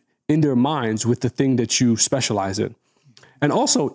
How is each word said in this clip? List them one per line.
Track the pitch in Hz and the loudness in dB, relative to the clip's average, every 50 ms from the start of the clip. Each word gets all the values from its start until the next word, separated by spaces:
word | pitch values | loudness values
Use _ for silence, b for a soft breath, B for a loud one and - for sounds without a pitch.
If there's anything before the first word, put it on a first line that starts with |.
| _ _ _ _ _ - | _ _ _ _ _ -2
in | 151 160 | 0 2
their | 151 143 127 | 2 2 2
minds | 120 127 143 156 139 117 110 110 107 - | 2 2 2 0 0 -2 -2 -2 -2 0
with | 113 120 - | -2 -2 0
the | - 117 | -2 -4
thing | - - 139 135 127 | -2 0 0 2 2
that | 117 117 - - - | 0 0 -2 0 0
you | 131 120 113 | 2 2 2
specialize | 101 - - 143 131 110 - 110 101 95 95 95 107 | 2 0 0 0 -2 -2 -2 -2 -2 -4 -4 -4 -4
in. | 104 - - _ b b b b b 135 b b b b b b | -4 -6 -8 _ b b b b b _ b b b b b b
And | 143 147 | -2 0
also, | 135 214 285 - - 247 147 127 | 0 0 0 0 0 0 -2 -2